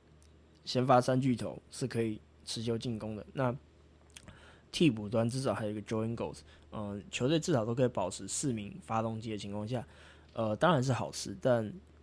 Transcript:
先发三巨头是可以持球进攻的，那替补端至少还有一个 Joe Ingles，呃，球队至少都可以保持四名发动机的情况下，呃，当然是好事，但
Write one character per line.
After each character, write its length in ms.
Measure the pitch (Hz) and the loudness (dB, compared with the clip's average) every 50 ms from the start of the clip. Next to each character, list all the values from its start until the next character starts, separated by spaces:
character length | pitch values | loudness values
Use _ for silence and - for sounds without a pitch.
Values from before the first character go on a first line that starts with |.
| _ - - - - - - - - - - - - | _ -20 -20 -20 -20 -20 -20 -20 -20 -20 -20 -16 -10
先 200 | - - 127 127 | -2 0 2 6
发 140 | 131 131 123 | 6 6 6
三 200 | 123 - 131 131 | 6 6 2 4
巨 160 | 135 131 123 | 4 2 2
头 260 | 107 104 90 64 - - - | 0 -2 -6 -8 -8 -12 -14
是 160 | - - 135 | -8 -6 -6
可 160 | 120 - 120 117 | -4 -2 0 0
以 180 | 110 110 107 - - - - - | -2 -2 -6 -10 -16 -20 -18 -12
持 180 | - - 120 110 | -8 -6 -4 -2
球 140 | 120 117 | -2 -2
进 220 | 113 113 127 113 104 | -2 -2 -4 -4 -4
攻 160 | 113 110 110 | -6 -6 -8
的， 100 | 104 - - - | -8 -10 -10 -4
那 200 | - 131 123 123 143 - - - - - - - - - - - - - - - - - - - - - - - | -2 0 0 0 -2 -8 -18 -20 -20 -20 -20 -20 -20 -20 -20 -20 -20 -20 -20 -20 -20 -20 -20 -20 -20 -18 -10 2
替 180 | - 180 156 | 4 6 6
补 180 | 113 110 104 101 | 6 4 -2 0
端 200 | 113 113 113 117 | 0 2 2 2
至 100 | 117 131 | 0 0
少 140 | 135 127 101 | 0 0 0
还 120 | 98 110 | 0 -2
有 40 | 104 | -4
一 40 | 107 | -4
个 60 | 107 101 | -6 -4
Joe 220 | - 113 110 110 | -2 -2 -2 0
Ingles， 360 | 113 117 110 110 78 71 - - - - - - - | -2 -2 -4 -4 -6 -6 -10 -16 -20 -20 -20 -20 -14
呃， 300 | - 110 107 101 101 101 - - | -10 -8 -6 -6 -6 -8 -8 -10
球 180 | - - 123 131 | -4 0 2 2
队 100 | 160 165 | 2 2
至 140 | 160 - 165 | 2 2 2
少 120 | 120 107 | 2 2
都 80 | 117 117 | 0 2
可 120 | 117 127 | 2 2
以 40 | 120 | 2
保 220 | - - 95 90 | 2 0 -2 -2
持 160 | 101 - 101 | -4 -6 -8
四 260 | 98 - - - 143 120 | -6 -4 -2 -2 -2 -2
名 240 | 110 101 101 - 101 - | -2 -4 -8 -10 -12 -8
发 180 | - 110 113 | -2 -2 0
动 200 | 113 113 113 110 | 0 0 -2 -4
机 100 | 110 117 | -6 -6
的 80 | 110 104 | -6 -6
情 140 | 98 101 101 | -6 -6 -6
况 140 | 104 104 | -6 -4
下， 200 | 110 127 120 - - - - - - - - - - - | -4 -4 -6 -6 -8 -14 -20 -20 -20 -20 -20 -20 -10 -4
呃， 240 | - 113 110 107 | -2 0 0 2
当 160 | 107 - 170 175 | 4 4 4 6
然 100 | 139 123 | 4 4
是 100 | 135 123 | 2 2
好 200 | 107 101 71 - | 0 0 -4 -6
事， 240 | - - - 101 95 | -6 -8 -8 -8 0
但 320 | - 139 123 117 113 101 - 185 - - - - | 4 4 4 4 2 -2 -6 -10 -16 -20 -20 -20